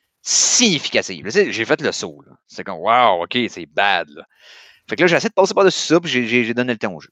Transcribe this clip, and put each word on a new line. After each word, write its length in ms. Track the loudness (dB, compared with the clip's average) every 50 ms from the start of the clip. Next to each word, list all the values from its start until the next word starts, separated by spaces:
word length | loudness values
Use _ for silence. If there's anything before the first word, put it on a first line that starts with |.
| _ _ _ _
significative. 1040 | _ -2 0 0 2 2 2 2 4 2 2 0 -2 -2 -2 -2 -2 -2 -8 -10 -10
Là, 60 | -2 0
tu 40 | 2
sais, 120 | 2 2
j'ai 140 | 0 -4 0
fait 160 | 0 0 0
le 100 | 0 -4
saut, 320 | -4 -4 -8 -10 -12 -16 -20
là. 120 | _ -20 _ _ _
C'est 160 | -16 -14 -12
comme, 160 | -12 -12 -6
wow, 440 | 0 2 4 4 4 4 4 2 -2
OK, 140 | -4 -2 -2 -2 -2
c'est 160 | -6 -10 -16
bad, 420 | -8 _ 0 0 2 2 0 -2 -6
là. 120 | -12 -20 -20 -20 _ _ _ -20 -20 -20 -20 -20 _ _ _ -10
Fait 60 | -2
que 60 | 0
là, 60 | 2 2
j'ai 100 | 2 2
essayé 120 | 0 0
de 40 | 2
passer 200 | 2 2 2 2
par-dessus 320 | 2 2 2 2 0 -2
ça, 140 | 0 0 0
puis 100 | 0 0
j'ai, 160 | -2 -2 0
j'ai, 200 | 2 0 0 0
j'ai 80 | 0 -2
donné 180 | -2 -2 -2
le 80 | -4 -4
temps 140 | -6 -8 -8
au 80 | -10
jeu. 80 | -16 -20